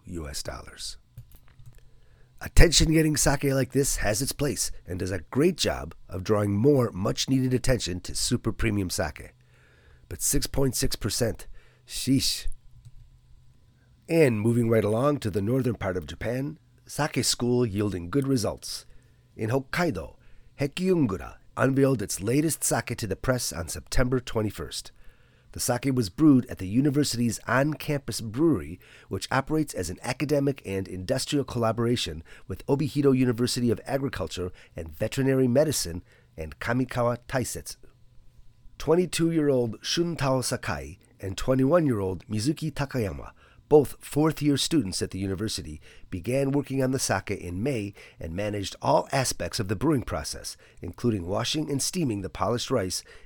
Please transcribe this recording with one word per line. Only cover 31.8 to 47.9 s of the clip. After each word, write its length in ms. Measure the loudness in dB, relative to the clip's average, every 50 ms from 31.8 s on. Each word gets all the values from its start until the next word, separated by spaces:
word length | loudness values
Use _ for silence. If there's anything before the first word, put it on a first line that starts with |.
| 0 0 0 0 -2 -4 -8 -10 -14 -16 -20 -18 -14 -12
with 180 | -12 -8 -4 0
Obihiro 500 | 0 0 0 0 0 2 4 4 6 6
University 540 | 4 2 2 2 0 0 0 0 2 2
of 100 | 0 0 -2
Agriculture 640 | -4 -4 -4 -2 -4 -4 -6 -6 -6 -6 -6 -8 -8 -8 -12 -18 -16 -14
and 200 | -12 -12 -12 -8
Veterinary 520 | -4 -4 -4 -2 0 2 2 4 4 4 4
Medicine 560 | 4 4 4 2 2 -2 -4 -4 -6 -8 -12 -14 -20 _ _ _ _
and 240 | -12 -10 -10 -10 -8
Kamikawa 580 | -4 -2 0 0 0 0 0 0 0 0 0 -2 -4 -4
Taisetsu. 500 | -4 -4 -2 -4 -6 -8 -10 -12 -14 -16 -18 -20 -20 _ -20 -20 _ -20 -20 -20 -20 -20 -20 -20 -20 _ -20 -20 -14 -4
Twenty-two-year-old 1040 | 0 2 4 4 2 2 0 0 0 2 2 2 2 2 4 2 2 0 -2 -6
Shuntao 640 | -6 -4 -2 0 0 0 -2 0 0 2 2 2 0
Sakai 560 | -2 -4 -4 -4 -4 -6 -6 -8 -10 -14 -18 _ _ _ -12
and 160 | -10 -8 -8
twenty-one-year-old 920 | -4 0 2 2 4 4 4 4 4 4 4 2 0 0 -2 -4 -6 -6 -6
Mizuki 440 | -4 -2 0 -2 -2 -2 -4 -6
Takayama, 600 | -4 -4 -4 -4 -2 -2 -4 -4 -4 -8 -12 -14 -18 -20 -20 -20 -20 -18 0 6
both 280 | 6 6 6 4 0 -10
fourth-year 560 | -14 -6 0 2 2 2 2 0 0 0 2
students 460 | 2 0 0 0 0 0 0 -2 -4
at 100 | -4 -4
the 80 | -4 -4
university, 640 | -4 -4 -4 -4 -4 -4 -6 -8 -10 -12 -14 -14 -16 -20 -20 -20 -14 -10
began 440 | -10 -8 -4 -2 -2 0 0 0 0
working 280 | 0 -2 -2 -2 -2
on 100 | 0 0
the 80 | 0 0
sake 320 | 0 0 -2 -2 -2 -4
in 300 | -6 -6 -6 -8 -6 -4
May 320 | -4 -2 -2 -4 -6 -8